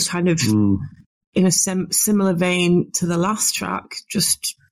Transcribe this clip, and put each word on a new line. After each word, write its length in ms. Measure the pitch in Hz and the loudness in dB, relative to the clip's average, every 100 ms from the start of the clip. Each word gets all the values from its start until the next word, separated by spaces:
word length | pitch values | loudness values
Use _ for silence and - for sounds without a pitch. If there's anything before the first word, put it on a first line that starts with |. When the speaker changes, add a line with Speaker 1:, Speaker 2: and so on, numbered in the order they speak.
| - | -2
Speaker 1:
kind 200 | 175 180 | 0 0
of 120 | 165 | 2
Speaker 2:
Hmm. 360 | 110 107 101 98 - - - _ _ | 2 2 2 0 -4 -14 -20 _ _
Speaker 1:
in 120 | 202 185 | 2 2
a 40 | |
sim-, 380 | - 196 185 - | 2 0 -4 -4
similar 420 | - - 208 190 | -2 0 2 2
vein 560 | 175 180 180 175 175 - | 2 0 2 4 2 0
to 120 | - 170 | -2 -2
the 100 | 170 | 0
last 380 | 185 214 - | 0 0 -2
track, 400 | - - 95 - - - | -2 -4 -6 -8 -16 -8
just 440 | - - - - - _ | -4 -2 -4 -8 -12 _